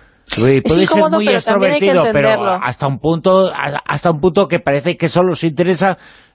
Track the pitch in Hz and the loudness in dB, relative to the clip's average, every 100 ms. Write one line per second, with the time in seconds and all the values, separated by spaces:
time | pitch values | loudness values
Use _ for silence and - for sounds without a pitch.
0 | _ _ - - 123 135 233 165 185 311 | _ _ -10 0 2 2 2 2 2 2
1 | 311 320 - - 226 202 196 196 196 180 | 2 0 0 -2 0 0 0 2 2 2
2 | 226 208 - 214 196 180 123 - 139 139 | 2 2 0 0 -2 -4 -4 -4 -4 -4
3 | 156 165 190 190 185 147 139 143 - 151 | -4 -2 2 2 2 -2 -6 -8 -6 -4
4 | 180 156 180 180 180 170 - 139 170 165 | -2 0 0 2 0 -2 -2 -2 -2 -4
5 | 170 175 180 151 165 143 175 175 190 175 | -2 0 0 0 -2 0 0 0 -2 -2
6 | - - _ | -10 -20 _